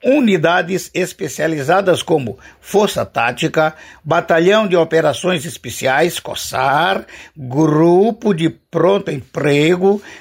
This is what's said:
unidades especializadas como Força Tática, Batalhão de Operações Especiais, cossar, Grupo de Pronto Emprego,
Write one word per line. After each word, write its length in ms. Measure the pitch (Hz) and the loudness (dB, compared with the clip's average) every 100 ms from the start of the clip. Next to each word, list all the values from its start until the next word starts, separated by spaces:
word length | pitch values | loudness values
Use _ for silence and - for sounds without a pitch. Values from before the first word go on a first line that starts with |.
unidades 880 | - 285 233 185 160 175 170 185 - | 0 2 4 2 2 0 -2 -6 -6
especializadas 1080 | - 175 - 151 - 160 156 135 185 185 151 | -6 -6 -6 -12 -6 -4 -4 0 0 2 0
como 360 | - 160 120 98 - - | 0 -2 -2 -10 -16 -20
Força 460 | - 196 202 - 104 | -4 0 0 -2 -4
Tática, 680 | - 120 120 160 160 156 - - - | -2 -2 -2 -4 0 0 -2 -16 -18
Batalhão 640 | 147 170 170 170 175 214 208 | -2 -2 2 2 4 2 2
de 80 | 175 | 0
Operações 720 | 160 160 156 127 175 180 151 | 2 2 0 -2 -2 -4 -6
Especiais, 760 | - 127 - 127 135 170 - | -12 -14 -6 -2 2 0 -2
cossar, 840 | - - - - 135 139 180 - - - - | -10 -10 -8 -2 0 0 0 -2 -6 -18 -20
Grupo 1000 | 156 127 135 156 151 170 175 220 226 214 | -16 -6 0 2 4 4 4 2 0 -2
de 160 | 170 160 | 0 -2
Pronto 600 | - _ 165 165 196 - | -4 _ -2 2 0 -2
Emprego, 920 | 147 - - 147 143 156 180 196 208 - - | -8 -8 -4 0 2 2 2 2 0 -4 -20